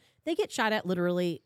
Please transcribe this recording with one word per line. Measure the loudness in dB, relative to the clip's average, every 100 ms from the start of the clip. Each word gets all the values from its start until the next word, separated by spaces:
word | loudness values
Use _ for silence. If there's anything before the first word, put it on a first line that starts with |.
| _ _
they | -4
get | -2 -2
shot | 0 0
at | 0
literally | 0 0 2 2 0 -2